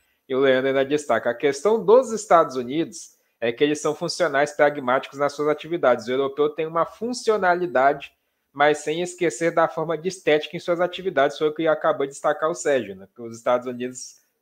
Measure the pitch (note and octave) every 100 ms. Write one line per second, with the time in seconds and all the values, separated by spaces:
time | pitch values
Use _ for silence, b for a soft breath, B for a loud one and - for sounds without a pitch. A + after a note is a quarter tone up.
0 | _ _ - C3 C3+ C3 C3+ C3+ C3 D3
1 | D3 A2+ A#2+ A#2+ C#3+ C3+ G#3 A3+ F3 A#3+
2 | A#3+ A3 - E3+ D3 B2+ A#2+ D3+ C#3 -
3 | - _ _ - A#2 A#2+ D3 D3 D#3 D3
4 | E3+ - E3 C#3 D3 - D3 C#3+ B2 C3+
5 | - C#3 C#3+ D3 D3 D3 D#3 E3+ C3+ A#2+
6 | A2+ C3 C#3 C#3 D3+ D3+ D#3+ E3 D#3+ -
7 | A#3 A#3+ A3+ G#3+ F#3 F3 F3 B2+ C3+ D3+
8 | - _ _ _ _ C#3 D3 D3+ D3+ E3
9 | F3 - E3 - E3 D#3+ D#3+ - D#3+ D#3+
10 | F3 F3+ E3 D3+ D3+ E3+ - E3+ F3 F3+
11 | F#3 E3+ F3+ F3+ D#3 D#3 D#3+ D#3 E3 C#3
12 | C#3+ - D#3 D3 D#3 E3+ D3+ C3+ G2 F#2+
13 | G2 - A#2 A2+ C3+ B2 B2 B2 B2+ B2
14 | - - _ _